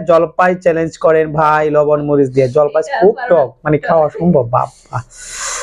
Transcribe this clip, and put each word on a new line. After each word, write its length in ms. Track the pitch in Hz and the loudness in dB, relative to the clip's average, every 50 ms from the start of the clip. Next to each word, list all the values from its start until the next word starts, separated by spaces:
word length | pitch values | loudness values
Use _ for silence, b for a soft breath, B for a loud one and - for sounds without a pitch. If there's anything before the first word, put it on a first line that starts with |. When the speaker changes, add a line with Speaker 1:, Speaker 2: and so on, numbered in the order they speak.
| 175 170 | 2 2
Speaker 1:
"জলপাই 480 | 165 165 170 160 - - 180 180 185 | 2 2 2 0 0 0 0 0 0
চ্যালেঞ্জ 420 | 180 - 180 160 165 165 160 - - | 0 0 -2 0 0 -2 -4 -4 -2
করেন 360 | - 165 160 160 160 156 147 | 0 2 2 2 0 0 -2
ভাই 360 | 151 156 151 151 151 151 151 | 0 0 2 2 0 0 0
লবণ 360 | 147 151 147 147 151 147 147 | 0 0 2 2 0 0 0
মরিচ 240 | 147 147 143 139 131 | 0 0 2 2 0
দিয়ে।" 180 | 127 135 131 123 | 0 0 0 2
জলপাই 360 | 123 151 147 147 - 160 160 - | 2 2 2 2 0 -2 -2 -2
Speaker 2:
এটা 120 | - 170 | -2 0
Speaker 1:
খুব 160 | 175 202 226 | 2 2 2
Speaker 2:
পারবো 200 | - 247 - 175 | 0 0 0 2
Speaker 1:
টক, 200 | 160 135 117 - _ - | 2 2 0 -4 _ -4
মানে, 140 | 151 151 139 | -2 -2 -2
Speaker 2:
না। 100 | - - | 0 0
Speaker 1:
খাওয়া 220 | 165 160 156 147 | 0 2 0 0
সম্ভব? 400 | - - 165 180 170 143 120 117 | -2 -2 0 2 2 2 0 0
বাবা। 520 | 123 127 135 - - _ _ _ - 123 - B B B B B B B B B B B | -2 -2 -2 -4 -8 _ _ _ -12 -12 -12 B B B B B B B B B B B